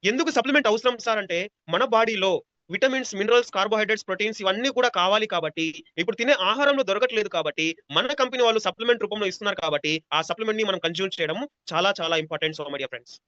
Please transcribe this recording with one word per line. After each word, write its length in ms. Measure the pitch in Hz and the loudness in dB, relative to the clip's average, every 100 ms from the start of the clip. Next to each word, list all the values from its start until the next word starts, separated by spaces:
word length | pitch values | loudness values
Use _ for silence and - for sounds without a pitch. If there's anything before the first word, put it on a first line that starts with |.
ఎందుకు 260 | 185 254 330 | 0 0 0
సప్లిమెంట్ 380 | 240 233 285 240 | 0 2 2 4
అవసరం 300 | 214 247 240 | 2 0 -2
సార్ 200 | 233 220 | -2 -2
అంటే 320 | 190 175 196 _ - | -2 -4 -4 _ -4
మన 160 | 170 | 0
బాడీలో 600 | 254 226 226 214 190 170 - _ _ | 2 4 4 2 2 0 -4 _ _
విటమిన్స్, 440 | 170 269 262 247 | 0 2 2 -4
మినరల్స్, 360 | 196 208 240 240 | -2 4 4 4
కార్బోహైడ్రేట్స్, 560 | 202 202 214 208 214 - | -2 0 2 0 -2 -2
ప్రోటీన్స్ 340 | 185 208 214 | -4 -4 0
ఇవన్నీ 280 | 190 196 262 | 0 0 0
కూడా 200 | 254 247 | 2 2
కావాలి 380 | 190 180 208 214 | 2 2 2 0
కాబట్టి, 580 | 180 160 156 160 147 - - | -2 -4 -4 -6 -6 -14 -6
ఇప్పుడు 180 | 175 220 | -4 -2
తినే 160 | 240 | 2
ఆహారంలో 500 | 262 185 233 285 277 | 2 2 2 2 2
దొరకట్లేదు 460 | 262 196 247 226 202 | 0 0 0 0 -2
కాబట్టి 480 | 170 156 147 160 160 _ | -2 -2 -2 -4 -4 _
మన 220 | 151 247 | 0 0
కంపెనీ 300 | 294 262 254 | 0 0 4
వాళ్ళు 180 | 240 220 | 4 4
సప్లిమెంట్ 420 | 196 175 233 240 | 0 -4 0 0
రూపంలో 240 | 202 208 202 | 0 -2 -2
ఇస్తున్నారు 300 | 185 208 196 | -2 -4 -2
కాబట్టి 460 | 160 147 151 156 _ | 0 0 0 -4 _
ఆ 100 | 147 | -2
సప్లిమెంట్ 340 | 160 170 220 220 | -2 -4 -2 0
ని 80 | |
మనం 140 | 214 190 | 0 0
కన్స్యూమ్ 420 | 165 170 190 185 | -2 -2 -4 -2
చేయడం 280 | 156 175 285 _ - | -4 -4 -6 _ -4
చాలా, 200 | 165 190 196 | 0 0 0
చాలా 160 | 165 165 | -2 -2
ఇంపార్టెంట్. 400 | 156 156 160 156 | -2 -4 -4 -4
So, 100 | 143 | -8
my 100 | 139 | -8
dear 120 | 131 | -8
friends 240 | 123 117 - | -10 -16 -20